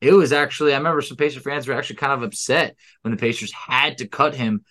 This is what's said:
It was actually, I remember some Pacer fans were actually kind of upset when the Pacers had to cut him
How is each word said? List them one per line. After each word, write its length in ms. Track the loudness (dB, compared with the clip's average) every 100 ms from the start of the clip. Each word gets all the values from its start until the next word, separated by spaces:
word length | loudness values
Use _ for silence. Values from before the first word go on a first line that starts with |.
It 120 | 6
was 200 | 6 6
actually, 400 | 2 0 0 0
I 40 | 2
remember 240 | 0 -2
some 140 | -4 -2
Pacer 240 | -2 -2
fans 280 | -6 -6 -4
were 80 | -6
actually 220 | -6 -2
kind 160 | 0
of 100 | 0
upset 520 | -4 -8 0 0 0 -4 _ _
when 80 | -6
the 80 | -2
Pacers 320 | -2 -4 -8
had 480 | -12 -2 0 0 -2
to 80 | -10
cut 260 | 0 0
him 320 | 0 -2 -2 -6